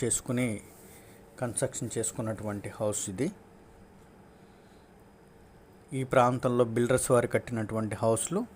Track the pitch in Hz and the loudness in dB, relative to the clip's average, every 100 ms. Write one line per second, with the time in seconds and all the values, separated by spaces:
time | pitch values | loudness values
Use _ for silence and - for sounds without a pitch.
0 | 117 101 - 123 123 101 - - - - | -2 -2 -2 -2 -2 -4 -10 -20 -20 -20
1 | - - - - 123 - 127 - 117 117 | -20 -20 -16 -8 -6 -2 -4 -4 -6 -4
2 | 113 - 110 104 107 101 101 - 107 101 | -4 -4 -6 -4 -6 -6 -8 -4 -2 -2
3 | 104 95 165 - - - - - - - | -4 -4 -4 -4 -20 -20 -20 -20 -20 -20
4 | - - - - - - - - - - | -20 -20 -20 -20 -20 -20 -20 -20 -20 -20
5 | - - - - - - - - - 131 | -20 -20 -20 -20 -20 -20 -20 -20 -8 -6
6 | 131 131 123 127 127 120 117 110 120 127 | 2 6 6 4 2 2 2 2 2 2
7 | - 123 113 113 - 113 107 110 107 107 | 4 4 4 0 -2 -4 -2 -2 -4 0
8 | 113 113 - 185 240 | 2 2 0 -4 -4